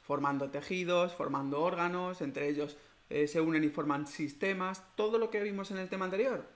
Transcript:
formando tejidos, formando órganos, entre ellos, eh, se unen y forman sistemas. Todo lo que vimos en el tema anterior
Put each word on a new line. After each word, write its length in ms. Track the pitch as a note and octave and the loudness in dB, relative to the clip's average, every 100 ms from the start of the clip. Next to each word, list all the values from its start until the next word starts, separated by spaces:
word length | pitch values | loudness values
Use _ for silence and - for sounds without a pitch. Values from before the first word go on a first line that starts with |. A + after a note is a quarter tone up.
formando 480 | - C#3+ C#3+ C#3 C3+ | -2 0 0 0 -2
tejidos, 640 | C#3 C#3+ F#3 F3 F3 F3 | -4 -4 -4 2 4 2
formando 480 | F3 - C#3 C#3 C#3 | 0 -2 -2 -2 0
órganos, 600 | E3+ F3+ F3 F3+ F3+ F3+ | 0 2 0 0 -4 -4
entre 260 | C#3+ C#3 C#3+ | -4 -2 -2
ellos, 300 | D3 D3 - - - _ | 0 -2 -6 -20 -20 _
eh, 160 | - D3 | 0 2
se 160 | D#3+ | 4
unen 220 | D#3+ D#3+ | 4 4
y 40 | D3+ | 2
forman 380 | D3 D3 C#3+ D3 | 2 0 0 -2
sistemas. 760 | - D3 - G3 F#3+ F#3 F#3+ - - | -4 -6 -2 -2 0 -2 -4 -12 0
Todo 220 | G#3+ A3+ | 2 2
lo 120 | A3+ | 2
que 120 | G#3+ | 0
vimos 280 | G#3 G3 G3 | -2 -4 -4
en 60 | F#3+ | -6
el 140 | F#3 | -4
tema 160 | F#3+ F#3 | -2 -2
anterior 400 | F#3+ C4 G#3 - | 2 2 0 -6